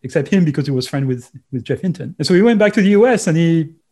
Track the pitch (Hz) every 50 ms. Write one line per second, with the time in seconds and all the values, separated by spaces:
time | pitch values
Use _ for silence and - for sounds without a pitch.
0 | - 131 - 160 139 - 202 190 175 156 139 - 139 143 139 127 123 - - 139
1 | 139 131 127 120 - _ _ 135 _ _ - 123 110 - 135 120 - 185 165 -
2 | - - - _ 143 - 185 175 202 240 233 208 214 208 208 233 190 196 202 202
3 | 226 254 247 202 - 190 160 160 170 165 165 165 160 156 - _ _ _